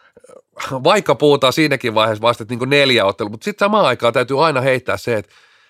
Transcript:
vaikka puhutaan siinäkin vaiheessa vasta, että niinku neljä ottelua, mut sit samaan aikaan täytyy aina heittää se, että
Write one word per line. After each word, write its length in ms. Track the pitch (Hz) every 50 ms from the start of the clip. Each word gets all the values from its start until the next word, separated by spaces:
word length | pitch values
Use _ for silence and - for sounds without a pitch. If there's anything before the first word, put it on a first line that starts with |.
| _ _ _ _ _ - - - _ _ _ - - -
vaikka 440 | 139 131 135 165 208 208 - - 143
puhutaan 380 | - 147 147 143 127 - 127 120
siinäkin 420 | - 156 151 139 120 - 117 107
vaiheessa 260 | 110 110 113 107 107
vasta, 220 | 113 120 117 - 113
että 80 | 104
niinku 140 | 123 113 123
neljä 400 | 131 143 143 139 135 127 113 98
ottelua, 260 | 98 101 - 113 104
mut 120 | 110 - -
sit 160 | 202 196 -
samaan 260 | 202 202 214 214 180
aikaan 280 | 135 123 - 123 117 117
täytyy 320 | 135 127 117 135 135 160
aina 160 | 160 143 127
heittää 360 | 123 139 127 123 - - 95
se, 200 | 101 - 123 120
että 140 | 104 98 _ _ _ _ _ _ _ _